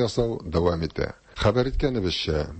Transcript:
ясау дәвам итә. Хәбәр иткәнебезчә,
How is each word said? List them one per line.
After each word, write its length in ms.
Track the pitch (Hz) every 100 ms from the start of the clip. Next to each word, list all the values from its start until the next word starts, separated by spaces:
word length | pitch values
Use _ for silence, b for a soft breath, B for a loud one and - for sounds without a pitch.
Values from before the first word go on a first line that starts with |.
| 117
ясау 340 | - 117 - 82
дәвам 420 | 85 87 82 80
итә. 240 | - - - B
Хәбәр 380 | B 110 117 127
иткәнебезчә, 840 | - 143 123 92 - - 78 73 80